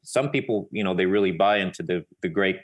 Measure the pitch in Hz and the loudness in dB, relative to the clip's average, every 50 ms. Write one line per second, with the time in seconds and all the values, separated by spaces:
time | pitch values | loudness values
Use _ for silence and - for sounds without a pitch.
0 | - - - 127 143 139 143 135 - - 110 101 98 - - 104 104 95 92 90 | -10 -4 -2 -2 0 0 -2 -4 -2 -2 -2 -4 -4 -6 -6 -4 -2 0 0 2
1 | 92 92 98 104 101 95 85 80 95 101 104 101 95 92 90 - 87 80 90 87 | 2 2 4 2 2 2 2 2 4 4 4 2 0 -2 -4 -6 -6 -4 -4 -4
2 | - - _ _ - 90 78 101 98 95 98 - | -4 -8 _ _ -8 -4 0 0 0 0 0 -2